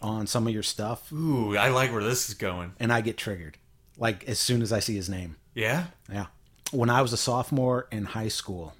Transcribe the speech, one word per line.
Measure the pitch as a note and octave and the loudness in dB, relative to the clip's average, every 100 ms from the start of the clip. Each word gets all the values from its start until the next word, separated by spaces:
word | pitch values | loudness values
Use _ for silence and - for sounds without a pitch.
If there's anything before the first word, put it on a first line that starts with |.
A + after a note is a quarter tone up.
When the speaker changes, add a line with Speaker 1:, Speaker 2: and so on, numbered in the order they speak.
Speaker 1:
on | G#2+ A2 G2+ | -4 -2 -2
some | A#2+ A2+ | 0 0
of | |
your | G#2+ | 0
stuff. | - - G#2+ A#2+ - | -2 -4 -4 -6 -8
Speaker 2:
Ooh, | D3+ D#3+ C3 G#2+ G2+ | -4 0 2 2 4
I | B2 | 6
like | B2+ C3 | 6 4
where | A2+ | 2
this | G#2 B2 - | 0 0 -2
is | G2+ | -4
going. | G2+ F2+ F2 - | -4 -4 -6 -2
Speaker 1:
And | A#2 | 2
I | A#2+ | 2
get | A2+ G#2 | 2 -4
triggered, | - F#2 D#2 - _ _ _ - | -6 -6 -8 -16 _ _ _ -2
like, | A2+ G2 - | -2 -2 -4
as | A2 | -2
soon | - B2 | 2 2
as | A2 | 2
I | G#2+ | 0
see | G#2 | 0
his | G2+ F2+ | -2 -4
name. | F#2+ E2+ D#2+ _ | -6 -8 -12 _
Speaker 2:
Yeah? | A#2 A2 D3 F3 - - | -2 0 0 -2 -10 -10
Speaker 1:
Yeah. | G2+ G2 - _ _ - | -8 -8 -12 _ _ -4
When | C3+ A#2+ | 2 4
I | B2 | 4
was | B2+ | 4
a | A2+ | 2
sophomore | - B2 B2 C#3 B2+ B2 - | 0 0 0 2 2 2 -2
in | G#2+ | -6
high | G2+ A2+ A2 | -4 -4 -4
school, | - - F2+ D#2 | -4 -6 -8 -10